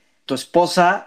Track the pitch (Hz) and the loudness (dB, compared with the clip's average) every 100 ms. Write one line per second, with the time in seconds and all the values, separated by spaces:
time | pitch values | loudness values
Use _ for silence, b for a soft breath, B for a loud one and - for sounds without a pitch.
0 | _ _ - 131 - 170 175 180 196 202 | _ _ -10 -10 -2 0 0 2 0 0